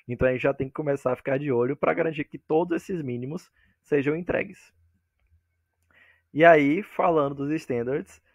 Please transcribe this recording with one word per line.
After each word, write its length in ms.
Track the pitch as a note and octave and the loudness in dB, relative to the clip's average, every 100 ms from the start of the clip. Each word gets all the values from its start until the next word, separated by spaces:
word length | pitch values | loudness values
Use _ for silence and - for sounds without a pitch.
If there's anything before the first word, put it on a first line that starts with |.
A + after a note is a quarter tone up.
| - | -12
Então 200 | A#2+ C3 | -2 -2
a 40 | |
gente 100 | B2+ | 0
já 100 | C#3+ | -2
tem 160 | C#3 C3+ | -2 -6
que 60 | |
começar 400 | - D3+ C#3 B2+ | -6 -4 -2 -2
a 20 | B2 | -4
ficar 220 | - C3+ | -4 -4
de 140 | D3 | 0
olho 260 | A#2+ B2 C#3+ | 0 0 -2
pra 160 | - | -2
garantir 300 | - E3 D#3 | 0 -2 -4
que 160 | D3 D3 | -10 -10
todos 420 | - D#3 F3 E3+ | -2 -2 0 -4
esses 180 | - F#3 | -6 -8
mínimos 520 | C#3 A#2+ B2+ E3+ - _ _ _ | -6 -8 -8 -12 -16 _ _ _
sejam 320 | - D3 C3+ D#3 | -4 -2 0 -2
entregues. 580 | F3 - G3+ F#3 _ _ _ _ _ _ _ _ _ _ _ _ _ _ _ _ _ | -4 -4 -6 -12 _ _ _ _ _ _ _ _ _ _ _ _ _ _ _ _ _
E 100 | C#3 | 6
aí, 380 | E3 D#3+ C#3+ E3 | 8 8 6 0
falando 540 | G#3+ - F#3+ D#3+ C#3 C#3 | -4 -2 0 2 0 -2
dos 160 | C#3 | -6
standards, 680 | D#3 - B2 A#2+ C#3+ F#3+ - _ | -6 -4 -6 -4 -6 -8 -18 _